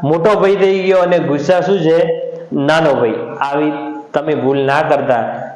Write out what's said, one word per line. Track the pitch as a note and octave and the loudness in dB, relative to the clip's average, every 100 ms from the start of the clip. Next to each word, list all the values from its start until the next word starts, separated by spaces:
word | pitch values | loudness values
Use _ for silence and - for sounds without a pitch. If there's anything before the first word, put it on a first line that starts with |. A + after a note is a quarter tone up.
મોટો | C#3 E3 G3+ G#3 | 0 2 2 2
ભાઈ | F#3+ G3 | 2 2
થઈ | F#3+ F#3+ | 2 2
ગયો | F#3 F#3+ | 2 2
અને | F3 F3 | 4 2
ગુસ્સા | C#3+ C#3+ C#3+ F3+ | 0 -2 0 0
શું | E3 G3 | 2 0
છે? | D#3+ E3 E3+ - - - - | 2 2 2 -2 -6 -10 -8
નાનો | D3 C#3+ D#3+ D#3+ | -4 2 2 2
ભાઈ. | C3 A#2 A2 A#2 - | 2 0 -2 -8 -6
આવી | C#3+ C#3+ D3+ D3 - - - | -4 -2 -2 -4 -8 -12 -6
તમે | D3 D3 C#3+ | -4 -2 -2
ભૂલ | B2+ C#3 C3+ | 0 0 2
ના | C#3 | 0
કરતા | D#3 C#3+ C3+ A#2+ G#2+ - - | 2 0 2 0 -2 -6 -12